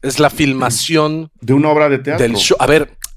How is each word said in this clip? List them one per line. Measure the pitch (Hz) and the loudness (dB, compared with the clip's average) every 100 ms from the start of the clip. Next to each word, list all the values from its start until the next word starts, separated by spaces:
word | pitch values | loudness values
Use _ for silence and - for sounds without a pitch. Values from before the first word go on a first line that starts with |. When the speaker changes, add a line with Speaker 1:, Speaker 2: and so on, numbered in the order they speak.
Speaker 1:
es | 139 131 | -6 0
la | 147 | 0
filmación | - 143 131 123 131 - 160 151 156 160 _ | 2 -2 0 -2 -2 -2 0 0 -4 -10 _
Speaker 2:
De | 120 | 0
una | 139 151 | 2 2
obra | 151 147 | 2 2
de | 131 | 0
teatro. | 139 147 120 | -2 -2 0
Speaker 1:
del | 110 | 0
show. | - - | 0 2
A | 131 | 2
ver, | 151 147 - - | 2 0 -8 -12